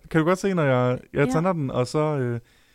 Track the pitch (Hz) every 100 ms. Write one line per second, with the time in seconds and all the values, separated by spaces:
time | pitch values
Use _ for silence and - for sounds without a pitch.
0 | - 160 156 185 196 180 143 127 123 127
1 | - - 247 254 180 170 131 127 123 156
2 | 151 143 123 117 - _ _